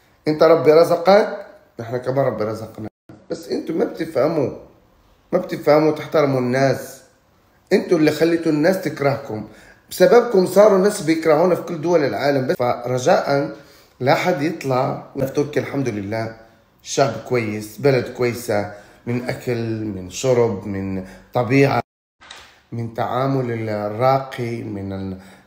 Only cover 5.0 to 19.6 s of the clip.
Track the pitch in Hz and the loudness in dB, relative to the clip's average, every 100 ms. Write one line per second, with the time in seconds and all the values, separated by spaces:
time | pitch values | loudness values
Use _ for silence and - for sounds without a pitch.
5 | _ _ - 180 180 160 151 151 156 147 | _ _ -4 -2 -2 -4 4 4 4 0
6 | - 165 139 131 123 131 135 - - - | -2 0 2 2 0 2 0 0 -6 -18
7 | _ _ _ _ _ _ - 196 - 170 | _ _ _ _ _ _ -2 0 2 2
8 | 151 151 165 165 165 151 165 185 151 - | 2 2 0 2 0 2 2 0 -4 -2
9 | 139 - - 110 - - - - - - | -2 -2 -6 -10 -12 -18 -20 -20 -10 2
10 | 180 240 233 190 180 196 214 190 202 - | 6 6 6 2 4 6 6 6 2 0
11 | 151 160 160 151 180 170 - 165 165 170 | -2 0 4 4 4 2 -2 -6 0 2
12 | 131 104 139 139 131 185 123 - 127 127 | 2 0 0 0 0 0 0 -2 -2 -2
13 | 139 196 - 139 151 - - - _ - | 2 2 2 -2 -2 -8 -20 -20 _ -4
14 | 131 160 175 165 156 - 135 127 139 135 | 0 2 2 0 -2 -4 -2 -2 -2 -6
15 | - 139 135 147 143 135 113 143 127 104 | -10 -6 -4 -2 -2 -4 -4 -4 -4 -4
16 | 98 113 110 - - _ _ _ - - | -6 -6 -8 -12 -20 _ _ _ -6 0
17 | 123 107 - 123 107 107 104 - 139 127 | 0 -2 -2 -2 -2 -6 -10 -2 2 2
18 | - - 120 104 - 104 101 - - - | -2 -2 -2 -2 -4 -2 -4 -10 -20 -14
19 | 120 120 - - 127 117 | -6 -6 -4 -8 -6 -4